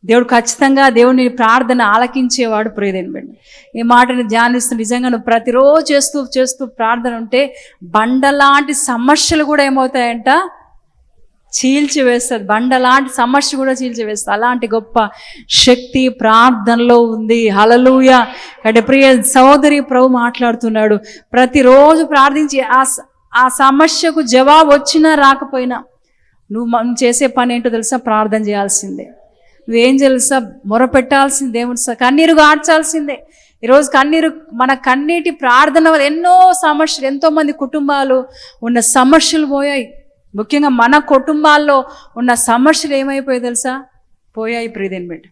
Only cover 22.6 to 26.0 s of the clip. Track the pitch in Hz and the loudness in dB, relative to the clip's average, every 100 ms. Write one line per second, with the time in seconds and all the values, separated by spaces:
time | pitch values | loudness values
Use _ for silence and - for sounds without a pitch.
22.6 | 226 254 262 - - _ _ 233 254 - | 0 0 0 -4 -12 _ _ 0 0 2
23.6 | 269 269 320 - 339 311 262 247 269 302 | 2 4 2 0 -2 -2 0 2 4 4
24.6 | 320 285 285 320 311 302 277 - 262 262 | 6 2 2 0 2 4 2 2 -4 -6
25.6 | 254 247 - _ | -6 -8 -12 _